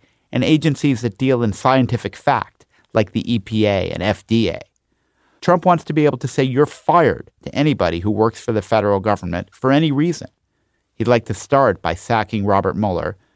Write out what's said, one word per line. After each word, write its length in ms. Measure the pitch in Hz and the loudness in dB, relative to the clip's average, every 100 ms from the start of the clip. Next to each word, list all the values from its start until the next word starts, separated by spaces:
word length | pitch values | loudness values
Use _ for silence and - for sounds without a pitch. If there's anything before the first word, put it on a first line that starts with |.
| _ _ _ | _ _ _
and 120 | 120 | -2
agencies 580 | 127 156 151 135 147 120 | 2 2 2 0 0 0
that 180 | 120 - | -2 -2
deal 240 | 131 127 | 0 2
in 100 | 117 | 0
scientific 600 | 95 131 131 117 117 101 - | 0 2 2 2 -2 -6 -4
fact, 500 | - 127 - _ _ _ _ | -2 0 -2 _ _ _ _
like 200 | 110 101 | -2 -2
the 200 | 117 - | -2 -2
E 60 | 117 | -4
P 300 | - 110 104 | -2 0 2
A 240 | 98 90 | 0 -2
and 100 | 80 | -4
F 240 | 95 101 - | -4 -4 -2
D 240 | 113 98 | 0 0
A. 100 | - - _ _ _ _ _ _ _ | -4 -12 _ _ _ _ _ _ _
Trump 220 | - 180 | 0 2
wants 200 | 185 170 | 2 0
to 100 | - | 0
be 120 | 156 147 | 0 0
able 120 | 139 | 0
to 100 | 131 | -4
say, 160 | - | -2
"You're 220 | 135 127 147 | 0 2 0
fired," 640 | - - 170 143 64 - _ | -2 0 4 4 0 -6 _
to 100 | - | -8
anybody 460 | - 151 127 87 85 | -2 0 2 0 0
who 100 | 95 | -2
works 320 | 104 113 - | 0 0 0
for 100 | - | -4
the 120 | 107 | -4
federal 360 | - 110 104 98 | 0 0 2 0
government 500 | 104 101 87 85 98 | 0 -2 -2 -6 -8
for 200 | _ 131 | _ 0
any 200 | 139 160 | 2 2
reason. 360 | 139 170 - - _ _ _ _ _ _ - | 0 -2 -4 -10 _ _ _ _ _ _ -6
He'd 120 | 117 | 0
like 180 | 120 - | 0 0
to 100 | 107 | -8
start 480 | - 139 131 90 | -2 2 2 0
by 100 | 82 | -4
sacking 500 | 87 - 117 101 110 | -6 -2 -2 -2 -2
Robert 320 | 101 98 95 90 | 0 2 0 -2
Mueller, 400 | 104 87 78 95 _ | -2 -2 -6 -8 _